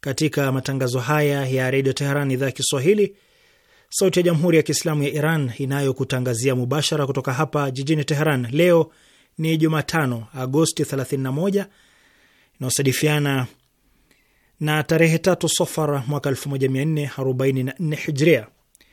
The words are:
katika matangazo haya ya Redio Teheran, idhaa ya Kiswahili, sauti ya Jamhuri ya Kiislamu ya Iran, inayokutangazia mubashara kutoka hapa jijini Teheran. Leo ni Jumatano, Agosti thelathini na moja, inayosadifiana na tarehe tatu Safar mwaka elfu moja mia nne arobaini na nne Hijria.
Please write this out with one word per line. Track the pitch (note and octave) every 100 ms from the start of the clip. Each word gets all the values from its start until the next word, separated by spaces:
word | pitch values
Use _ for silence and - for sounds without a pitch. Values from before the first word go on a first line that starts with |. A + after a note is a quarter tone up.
katika | - C3 D#3 D3 C#3
matangazo | C3+ C3 C3+ C3 B2+
haya | A#2+ D3+ D3 C#3+ C3
ya | C3 B2+
Redio | C3+ C3+
Teheran, | C3 C#3 C#3+ C#3
idhaa | C3 C3+
ya |
Kiswahili, | - B2+ C#3+ C#3+ G#3 G3+ - _ _ _ _ _ _ _
sauti | - F#3+ F3
ya |
Jamhuri | F3 E3 F3 D#3+
ya |
Kiislamu | - C#3 E3+ D3+
ya | C#3+
Iran, | D3+ D3+ E3 C3 A2+
inayokutangazia | C3+ C#3 C#3 C3 C3 C3 B2+ A2+ C3 B2+
mubashara | B2 C#3+ D3 D#3 C3+
kutoka | C3+ B2+
hapa | B2+ D#3 D3 C#3
jijini | B2+ C#3 D#3 C#3
Teheran. | C#3+ D#3 C3+ A#2+
Leo | C#3 F3 E3+ D#3+ _ _ _ _ -
ni | D#3+ D#3+
Jumatano, | D#3 D#3 C#3 E3 C#3 A#2+ A2
Agosti | C3+ C3 C#3 D#3+ - D3
thelathini | C3+ B2+ C3+
na | C3
moja, | C3+ G3 G3 G3 _ _ _ _ _ _ _ _ _
inayosadifiana | C3 - C#3 B2+ D3+ D3+ C#3+ C3+ B2 - _ _ _ _ _ _ _ _ _ _
na | D3+ D3+
tarehe | D3 D#3+ E3 D#3+
tatu | F#3+ F3 E3
Safar | - F3 - D3+ C#3+ A#2
mwaka | D3 C#3+
elfu | C3 C#3+
moja | C#3 C3+
mia | C3 D3
nne | D3+ C#3+ -
arobaini | C3 B2+ C3+ C3+
na | B2+ -
nne | E3 D3+
Hijria. | - C#3+ D#3+ C3+ G#2+ _ _ _ _